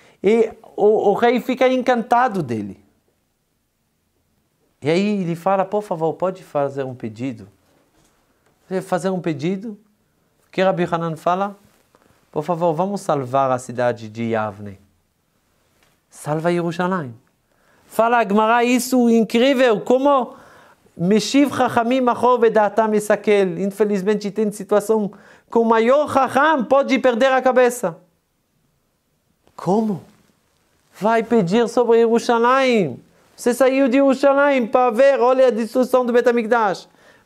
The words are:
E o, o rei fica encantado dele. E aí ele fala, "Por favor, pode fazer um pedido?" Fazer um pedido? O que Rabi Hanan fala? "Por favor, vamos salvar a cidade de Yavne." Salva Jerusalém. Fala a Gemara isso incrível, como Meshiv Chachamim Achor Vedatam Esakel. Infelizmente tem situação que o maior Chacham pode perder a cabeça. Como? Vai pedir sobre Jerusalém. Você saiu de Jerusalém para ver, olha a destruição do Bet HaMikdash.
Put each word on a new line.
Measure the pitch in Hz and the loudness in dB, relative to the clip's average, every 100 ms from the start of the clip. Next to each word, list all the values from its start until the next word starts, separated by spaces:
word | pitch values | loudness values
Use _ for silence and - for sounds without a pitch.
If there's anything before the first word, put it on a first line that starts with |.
| _ _ | _ _
E | 190 226 220 - - - | 0 2 0 -4 -16 0
o, | 202 214 202 | 2 4 2
o | |
rei | 190 240 247 | 2 2 0
fica | - 254 254 | -2 0 0
encantado | 254 247 247 233 233 254 196 | 2 0 -2 0 0 0 -2
dele. | 135 113 101 90 _ _ _ _ _ _ _ _ _ _ _ _ _ _ _ _ _ _ _ _ | -6 -6 -8 -14 _ _ _ _ _ _ _ _ _ _ _ _ _ _ _ _ _ _ _ _
E | 135 | -2
aí | 170 202 208 | 0 0 -2
ele | 170 170 | -4 -4
fala, | 190 196 190 | -2 -2 -2
"Por | 208 | -4
favor, | 208 170 160 | -6 -4 -4
pode | 151 180 185 | -4 -6 -6
fazer | - 147 143 131 | -8 -4 -4 -4
um | 131 123 | -8 -10
pedido?" | 117 107 131 113 101 _ _ _ _ _ _ _ _ _ _ _ _ 185 | -12 -10 -10 -10 -16 _ _ _ _ _ _ _ _ _ _ _ _ -8
Fazer | 185 180 185 | -4 -4 -2
um | 185 | -4
pedido? | 175 147 156 190 226 208 _ _ _ _ _ _ _ | -4 -4 -4 -6 -8 -16 _ _ _ _ _ _ _
O | |
que | - | -2
Rabi | 190 170 175 | 0 0 -2
Hanan | 165 165 156 | -4 -6 -6
fala? | - 180 202 202 _ _ _ _ _ _ _ | -4 -2 -4 -10 _ _ _ _ _ _ _
"Por | 156 | -8
favor, | 151 170 175 | -6 -2 -2
vamos | 156 190 202 | 0 -4 -4
salvar | - 147 127 135 135 | -4 -4 -2 -2 0
a | 127 | -2
cidade | 127 123 123 113 110 | -6 -4 -4 -4 -10
de | 107 117 | -8 -4
Yavne." | 110 107 101 104 98 _ _ _ _ _ _ _ _ _ _ _ _ _ | -4 -4 -10 -16 -18 _ _ _ _ _ _ _ _ _ _ _ _ _
Salva | - - 151 165 | -16 -8 -4 -2
Jerusalém. | 175 170 170 180 190 135 113 _ _ _ _ _ _ _ | -2 -4 -4 -4 -4 -8 -14 _ _ _ _ _ _ _
Fala | - 226 240 | -2 2 2
a | 208 | 2
Gemara | 208 220 240 | 0 2 2
isso | 240 254 247 254 240 | 2 0 0 0 2
incrível, | 226 220 233 262 262 254 202 | 2 2 2 2 2 2 2
como | - 254 277 277 233 - - - - _ _ - | 0 0 2 0 -2 -10 -20 -20 -20 _ _ -6
Meshiv | 170 214 208 277 285 - | 0 0 0 0 0 0
Chachamim | 240 226 233 262 247 | -2 -2 -2 0 0
Achor | 226 247 247 | 0 0 2
Vedatam | 226 220 208 202 220 | 2 2 2 0 0
Esakel. | 214 208 202 214 202 190 165 | -2 0 -2 2 2 0 -2
Infelizmente | 196 196 214 202 185 208 202 | -6 -2 -2 0 -2 -2 -4
tem | - 214 | -4 -4
situação | 202 190 208 208 220 202 - - - _ | -6 -2 -2 0 -2 -2 -8 -20 -20 _
que | 233 | 0
o | 226 | 2
maior | 226 226 285 277 | 2 2 2 0
Chacham | 262 254 254 302 302 | 0 0 2 2 0
pode | 208 269 233 254 | 2 0 2 0
perder | 254 233 262 | 0 2 2
a | 262 | 2
cabeça. | 254 247 247 247 180 160 _ _ _ _ _ _ _ _ _ _ _ _ _ _ _ - | 2 2 2 0 -6 -8 _ _ _ _ _ _ _ _ _ _ _ _ _ _ _ -10
Como? | - 202 220 170 - _ _ _ _ _ _ _ _ - | -4 -2 -2 -6 -12 _ _ _ _ _ _ _ _ -6
Vai | 202 226 | -2 -2
pedir | 226 233 170 214 226 | 0 0 2 0 0
sobre | - 233 233 | 0 2 4
Jerusalém. | 233 226 233 233 233 262 262 233 165 113 - _ _ - | 4 2 0 0 2 2 2 2 0 -6 -18 _ _ -6
Você | 240 | -4
saiu | 240 262 269 269 | 2 2 4 2
de | |
Jerusalém | 262 277 262 277 277 285 269 226 | 4 2 4 2 4 2 2 2
para | 254 247 | 2 2
ver, | 220 277 262 | 4 4 4
olha | 240 262 262 | 2 4 2
a | |
destruição | 214 226 254 247 254 247 | 2 -2 -2 0 0 2
do | |
Bet | 240 240 | 2 2
HaMikdash. | 240 220 240 214 170 - _ _ _ | 0 0 0 0 -4 -10 _ _ _